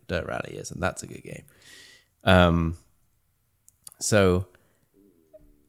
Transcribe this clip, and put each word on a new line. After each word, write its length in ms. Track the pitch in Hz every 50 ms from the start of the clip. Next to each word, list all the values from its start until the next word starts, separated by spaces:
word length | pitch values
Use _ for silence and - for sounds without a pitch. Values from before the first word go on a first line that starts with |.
| _
Dirt 200 | - 90 85 -
Rally 300 | - 62 - - - -
is, 140 | - - -
and 100 | - - 85
that's 200 | 92 - - -
a 40 |
good 160 | - - - -
game. 200 | - - - - _ _ _ _ - - - - - - _ _ _ _ _ -
Um, 520 | - 92 90 90 87 85 85 82 82 80 - _ _ _ _ _ _ _ _ _ _ _ _ _ _ _ _ _ _ _ _ _ - - -
so 460 | - - 113 104 98 92 90 90 92 - _ _ _ _ _ _ _ _ _ _ _ _ _ _ _ _ - - _ _ _ _ _